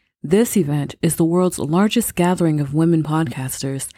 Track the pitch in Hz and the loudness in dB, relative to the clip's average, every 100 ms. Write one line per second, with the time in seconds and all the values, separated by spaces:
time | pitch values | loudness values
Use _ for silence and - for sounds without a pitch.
0 | _ _ 147 185 240 214 147 147 143 - | _ _ 0 2 2 0 0 0 -4 -4
1 | 165 151 165 170 185 - 143 165 214 240 | -2 0 2 2 0 -2 -2 2 2 2
2 | 220 - 175 180 170 151 143 147 165 165 | -2 0 0 2 0 0 -2 0 2 2
3 | 151 156 160 120 131 - 135 135 - | 0 -2 -2 -4 -8 -8 -8 -8 -10